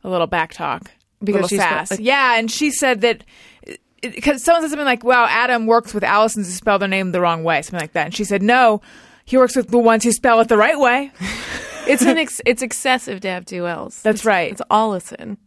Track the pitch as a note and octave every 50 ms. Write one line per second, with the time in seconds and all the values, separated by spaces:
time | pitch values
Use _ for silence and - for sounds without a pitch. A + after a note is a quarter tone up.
0 | _ F#3+ F#3 F3 E3+ - - E3+ D#3+ D#3+ - - D#3+ D3 C3 - - - _ _
1 | _ _ _ _ G3+ G3 G3+ F#3+ F#3 F3+ G3+ G3+ G3 E3+ D#3 D3+ D#3+ - G3 F#3+
2 | G#3+ B3 C#4 C#4 C4+ B3+ A#3 A3+ A3+ A3+ - - D4 D4+ C4 - D4 C4 B3 G3+
3 | G3+ A#3+ A3+ - - _ _ _ - - _ _ - - - - _ _ _ _
4 | - B3+ - - A3 C#4+ C#4+ C4 - E4 E4+ E4+ D#4+ D#4 D4 D4+ D4 C#4 B3 A#3+
5 | A3+ B3 B3+ B3 A#3 - B2+ A3+ B3 B3+ B3+ A#3 A3+ A3 A#3 A#3 A#3 - - G#3
6 | - B2 G3 G#3 A3 A3+ - G#3+ G3+ F3 F#3 F3+ - A3 G3+ G3 G3+ F#3+ F#3+ F#3+
7 | F#3+ F#3 F3 F3+ F3+ E3+ E3 E3 D#3+ E3 D#3+ C#3 D3 - - F3 D3+ D3+ _ F3
8 | D3 D#3 - - G#3 F3+ G3+ G3 F#3+ G#3+ B3 B3+ B3+ A#3 G#3+ G#3 _ - - -
9 | - - - _ _ - B3+ C4 B3+ B3 - C4+ A#3+ - G#3 A#3+ A#3 A3+ A3+ A3
10 | A3 A#3+ A3 - - B3+ A#3 A3+ A3+ A#3 A#3+ G#3 G#3+ C4 D#4+ D4 C#4 B3 A#3+ C4
11 | C#4 C#4 _ - F#3 F#3+ G#3+ - - - - - - - - - - - C#4 C4
12 | C4 - - E4 D#4 - - - - - B3 A3+ B3+ A#3 - - - C4+ B3+ B3
13 | - - G#3+ F#3+ F#3+ F#3+ F3+ F3+ F3+ - F#3 F3+ F3 F3 E3+ D#3+ - - - -
14 | - A3 A3 G#3+ - A3+ G3+ F#3 E3+ - G3 - - _ - G#3+ A3 A3 G3+ F3+
15 | - - - - - - G3+ - _